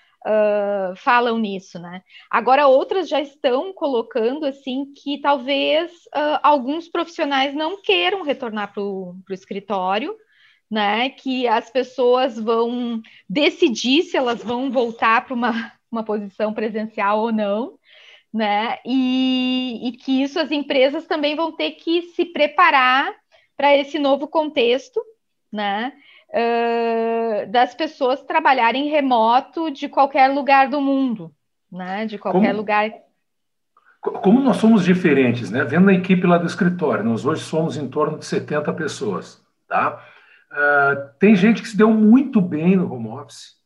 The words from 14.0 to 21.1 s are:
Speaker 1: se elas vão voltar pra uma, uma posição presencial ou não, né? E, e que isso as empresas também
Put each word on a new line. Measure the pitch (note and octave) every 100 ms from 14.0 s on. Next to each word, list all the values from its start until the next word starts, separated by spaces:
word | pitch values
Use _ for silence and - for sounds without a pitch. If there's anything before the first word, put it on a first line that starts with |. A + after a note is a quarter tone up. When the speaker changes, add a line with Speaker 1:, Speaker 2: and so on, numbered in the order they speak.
Speaker 1:
se | F4+ E4+
elas | B3 A3+
vão | F#3+ A#3+ C4+
voltar | B3 A#3 A3+ A#3 A3+ B3
pra |
uma, | B3 A#3+ A3+ A3+ _ _
uma | A3+
posição | A3 G#3 G3+ - G#3+
presencial | G#3+ G#3+ G#3+ A3 A3 G3+ G#3+
ou | A3+
não, | A3 G#3 G3+ C#4+ - _ - - - _
né? | G#3+ G#3+ G#3 A#3 - -
E, | C4 B3+ B3+ C4 B3+ B3+ B3+ B3+ A3 A#3
e |
que | A#3 - C4
isso | C#4 C#4+
as | D4
empresas | D4 C#4+ C#4+ C4 D4+
também | D#4